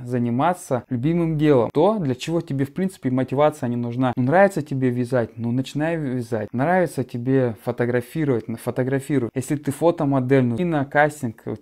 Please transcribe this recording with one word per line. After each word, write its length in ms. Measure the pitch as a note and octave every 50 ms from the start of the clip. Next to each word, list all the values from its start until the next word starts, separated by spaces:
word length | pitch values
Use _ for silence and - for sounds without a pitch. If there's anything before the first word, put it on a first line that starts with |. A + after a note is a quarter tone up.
| B2+
заниматься 800 | A#2+ B2 A#2+ A#2+ A#2+ A#2 B2+ D3+ F3 F3+ - - - C3+ A#2 - -
любимым 480 | C3 A#2+ B2 D#3+ E3+ F3 E3 D#3+ D#3+ D3
делом. 320 | D#3 D3+ C#3 B2 A2+ A2+
То, 260 | - C#3+ E3 G3+ A3+ G#3+
для 160 | D#3+ C3 A#2+
чего 280 | - - D#3 E3 E3
тебе, 240 | E3 - C#3 C3+ C3+
в 80 | C#3 -
принципе, 360 | F3+ F#3+ F#3 - - - C3
мотивация 600 | B2+ C3 C3 C3 C3+ C#3 D3 D3+ D3+ - - A#2+
не 60 | A#2+
нужна. 360 | A#2+ A#2+ A#2+ A#2 B2+ C3 B2 A2+
Ну, 60 | B2+
нравится 380 | B2 C3 D#3+ F#3+ G3+ F#3+ - D#3+
тебе 300 | C#3 - C#3 C3 C3 B2+
вязать? 400 | B2 B2 B2 A#2+ C3+ B2 A2+ A2 -
Ну, 140 | A2 A2+ A#2
начинай 460 | A#2+ C3 C3 - - C#3+ D3+ E3 E3+
вязать. 560 | D#3+ D3 B2+ B2+ B2 A#2 - A#2+ G#2+ G#2 -
Нравится 520 | - A#2 C#3 E3 F#3 F#3 F3 - - C3 A#2+
тебе 520 | - - A#2+ A#2+ C3 C3+ C3+ B2+ A#2+ G#2+ - -
фотографировать? 840 | B2 A#2 - A#2+ A#2+ A#2+ B2 A#2+ - - D#3+ D#3 C#3 B2+ A2 - -
Ну, 100 | A2+ -
фотографируй. 720 | - B2+ A#2 C3 B2+ C3 C#3 C3+ C3+ - D3 C3 A#2+ G#2+ -
Если 220 | C3 B2+ - D3+
ты 140 | D3 D3 C#3
фотомодель, 760 | C3+ - D#3 E3+ E3 E3+ D#3 C#3 C#3 C3+ B2+ B2 C#3 C3+ B2
ну, 120 | A#2+ A#2
и 80 | A2+ F3+
на 200 | E3+ D#3+ C#3+ C3+
кастинг, 580 | C#3+ - D3 D3+ D3+ D3 - C3 A2+ A2 _ - A#2+ A2+ -